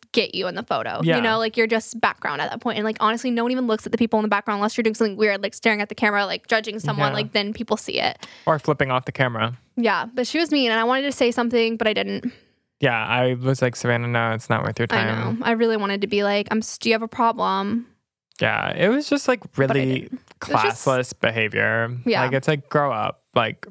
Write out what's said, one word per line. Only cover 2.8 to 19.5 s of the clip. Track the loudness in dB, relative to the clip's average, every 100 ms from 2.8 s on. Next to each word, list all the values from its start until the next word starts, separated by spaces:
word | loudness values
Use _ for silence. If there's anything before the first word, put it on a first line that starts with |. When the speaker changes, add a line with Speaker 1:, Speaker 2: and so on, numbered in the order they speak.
Speaker 1:
like, | -4 0
honestly, | 0 0 -2
no | 0
one | 0
even | 0 0
looks | -2 0
at |
the | 0
people | 2 2
in |
the | 2
background | 0 0 0
unless | 0 2
you're |
doing | 0 2
something | 0 2
weird, | 2 2
like | -2
staring | -2 0 0
at | -2
the | 0
camera, | 2 2 0
like, | -2 0
judging | 0 0 -6
someone, | -4 0 0
Speaker 2:
Yeah. |
Speaker 1:
like, | -2 -2
then | -2 -2
people | -4 -4 -4
see | -2 -2
it. | -2 -4 -14 -8 0
Speaker 2:
Or | 0
flipping | 2 0 2
off | 0 -2
the |
camera. | 0 0 2 -2 -4 _ 0
Speaker 1:
Yeah, | 2 2 -2
but | -4 -2
she | 0
was | 2
mean, | 2 2
and | 2
I |
wanted | 2 0
to | 0
say | 2 2
something, | 2 0 2 0 0
but | 0
I |
didn't. | 0 -2 -4 -6 -10 _ _ _ 0
Speaker 2:
Yeah, | 2 2 0
I | 2 2 2
was | 0 2
like, | 0 0
"Savannah, | 0 0 2
no, | 0 0
it's | -2 0
not | 0
worth | 0 -2
your | 0
Speaker 1:
I | 0
Speaker 2:
time." | 0 0 -2 -2
Speaker 1:
know. | 0
I |
really | 2 2 0
wanted | 0 -2
to | -2
be | 0
like, | 2 0 0
"I'm | -2
s-, | -4 -4
do | 0
you | 0
have |
a | -2
problem?" | 0 0 2 0 0 -2 -4 -6 _ _ _ _ -4
Speaker 2:
Yeah, | -2 0 -2 2
it | 2
was | 2 0
just, | -2 0
like, | -2 -2